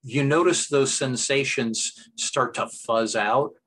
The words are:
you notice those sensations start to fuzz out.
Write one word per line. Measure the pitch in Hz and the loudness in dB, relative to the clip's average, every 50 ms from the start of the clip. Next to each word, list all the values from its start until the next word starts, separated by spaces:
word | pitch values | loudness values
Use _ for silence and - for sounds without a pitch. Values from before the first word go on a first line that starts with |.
| - | -12
you | 120 110 143 139 | -4 -2 0 2
notice | 139 147 165 175 180 170 - - | 4 4 4 4 4 2 2 -2
those | - 147 139 139 135 | 2 2 2 2 2
sensations | - - 143 131 127 117 - - 139 139 135 135 - - 120 113 110 - - - - - - - _ | 0 -2 -2 -2 -2 -2 -2 0 0 0 0 0 -2 -2 -2 -2 -2 -4 -6 -6 -8 -12 -20 -20 _
start | - - - - 135 123 117 - | -8 -6 -2 0 0 -2 0 -2
to | 113 113 | -6 -6
fuzz | 117 - - - - 113 113 113 107 113 | -6 -8 -14 -4 0 0 0 0 0 0
out. | 110 104 104 117 131 147 147 - _ _ | 0 0 2 2 2 0 -2 -6 _ _